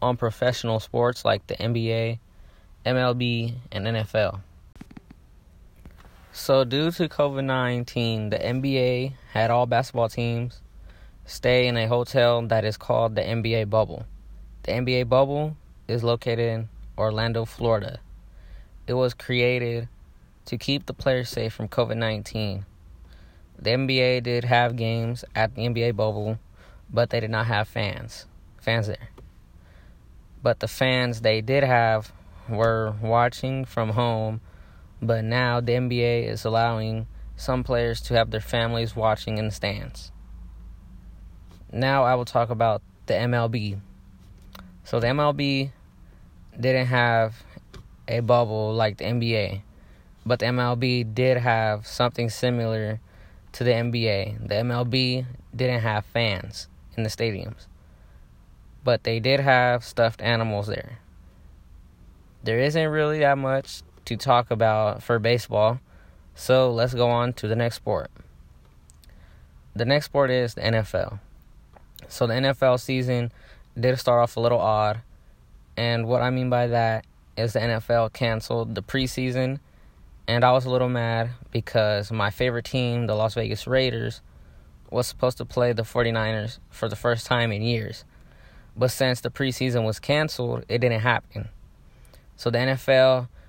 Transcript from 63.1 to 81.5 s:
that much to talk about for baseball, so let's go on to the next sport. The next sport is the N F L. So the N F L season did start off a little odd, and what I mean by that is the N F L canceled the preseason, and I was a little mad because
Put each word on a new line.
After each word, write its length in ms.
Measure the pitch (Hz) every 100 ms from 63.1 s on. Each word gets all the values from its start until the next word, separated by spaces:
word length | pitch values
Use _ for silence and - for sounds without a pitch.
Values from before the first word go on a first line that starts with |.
| 156
that 180 | 143 139
much 460 | 135 135 - - - - -
to 120 | 113
talk 340 | 135 123 120
about 520 | 113 110 107 107 -
for 140 | - 117
baseball, 640 | 110 120 - 107 107 123 - - - - - -
so 380 | - 127 127
let's 220 | 117 123 123
go 120 | 120
on 240 | 120 123
to 140 | 123 107
the 80 | 113
next 220 | 117 -
sport. 340 | - 90 62 - - - - - - - - - - - - - - - -
The 120 | - 117
next 220 | 147 -
sport 240 | 143 135
is 240 | 127 120 -
the 100 | 110
N 80 |
F 200 | 113 104 92
L. 260 | 92 101 - - - - - - - - -
So 180 | - 120
the 80 | 120
N 80 |
F 180 | 135 135
L 160 | 131 123
season 540 | - 131 127 123 120 - - - - -
did 180 | 123 127
start 220 | - 120
off 140 | 117 -
a 60 |
little 180 | 117 120
odd, 420 | 98 107 107 110 - - - - - - - -
and 300 | 117 117 113
what 140 | 123
I 80 | 123
mean 200 | 127 127
by 180 | 123 120
that 380 | 117 113 110 - - - -
is 160 | 117
the 80 | 113
N 80 | 117
F 200 | 113 -
L 200 | 117 113
canceled 640 | - 120 110 - 117 113 101
the 80 |
preseason, 760 | - 135 127 - 127 123 127 139 - - - - - - -
and 160 | 117
I 80 | 127
was 140 | 131 127
a 40 |
little 200 | 127 127
mad 400 | 123 117 113 117 123
because 640 | -